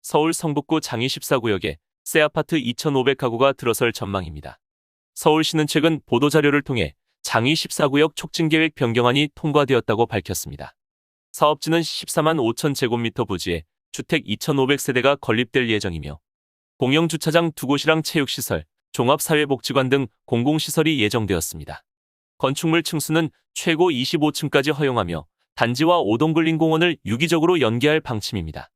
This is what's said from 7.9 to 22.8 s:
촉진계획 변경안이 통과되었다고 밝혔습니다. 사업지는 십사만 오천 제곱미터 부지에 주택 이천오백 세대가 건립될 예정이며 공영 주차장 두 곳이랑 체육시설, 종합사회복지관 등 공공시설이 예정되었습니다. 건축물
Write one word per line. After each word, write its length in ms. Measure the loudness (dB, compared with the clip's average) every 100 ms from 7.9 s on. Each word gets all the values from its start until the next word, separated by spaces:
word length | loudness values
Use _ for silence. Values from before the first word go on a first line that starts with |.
| 2 2 -2
촉진계획 600 | -10 -2 0 2 0 0
변경안이 540 | 0 2 2 2 0
통과되었다고 720 | -2 -4 -2 0 0 0 0 0
밝혔습니다. 680 | -2 -4 -8 -8 -14 -16 _ _ _ _ _ _
사업지는 500 | 0 0 0 0 0
십사만 560 | 0 -8 -4 0 0 2
오천 380 | 0 0 -4 -2
제곱미터 500 | -2 0 -2 -2 -4
부지에 380 | -4 -4 -6 -8 _ _
주택 380 | -14 -4 -4 -2
이천오백 500 | -6 -2 0 2 0
세대가 360 | 0 2 2 0
건립될 520 | 0 0 0 0 0
예정이며 520 | 0 -2 -6 -10 -14 _ _ _ _ _ _
공영 300 | 0 2 2
주차장 440 | -2 2 2 2
두 120 | -4 -2
곳이랑 380 | 0 2 0
체육시설, 600 | 0 -2 -2 -6 -4 -6 -6 _ _
종합사회복지관 960 | -2 2 2 2 0 2 -2 0 0 2
등 160 | 0 0 _ -4
공공시설이 760 | 0 2 0 -2 0 0 2
예정되었습니다. 840 | 0 0 0 -2 -4 -10 -12 -16 _ _ _ _ _ _
건축물 460 | -2 0 2 0